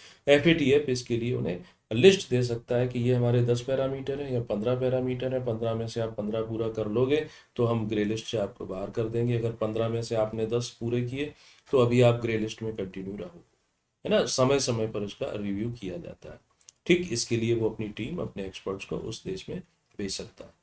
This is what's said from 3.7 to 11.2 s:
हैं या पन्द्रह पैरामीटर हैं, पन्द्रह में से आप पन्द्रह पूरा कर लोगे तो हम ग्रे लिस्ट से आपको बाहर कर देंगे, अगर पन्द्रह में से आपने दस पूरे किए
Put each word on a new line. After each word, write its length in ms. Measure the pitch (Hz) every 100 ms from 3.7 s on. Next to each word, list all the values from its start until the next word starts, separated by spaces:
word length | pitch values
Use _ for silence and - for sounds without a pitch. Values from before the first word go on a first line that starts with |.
| 135 135 135 135 139
हैं 100 | 139
या 80 | 123
पन्द्रह 320 | 117 104 110 127
पैरामीटर 560 | 127 127 127 127 131
हैं, 100 | 127
पन्द्रह 300 | 123 110 113
में 120 | 113 113
से 140 | 117
आप 140 | 113 113
पन्द्रह 260 | 104 110
पूरा 260 | 110 113 113
कर 200 | 110 104
लोगे 280 | 107 131 151 151 - - -
तो 80 |
हम 220 | 117 117 107
ग्रे 160 | 107
लिस्ट 220 | 104 110 -
से 120 | 113
आपको 280 | 98 - 92
बाहर 240 | 92 101
कर 140 | 117 110
देंगे, 300 | 117 120 120
अगर 120 | 117
पन्द्रह 340 | 120 107 110 113
में 140 | 117
से 120 | 117 113
आपने 300 | 107 110 110
दस 280 | 120 123 -
पूरे 200 | 117 123
किए 300 | 123 131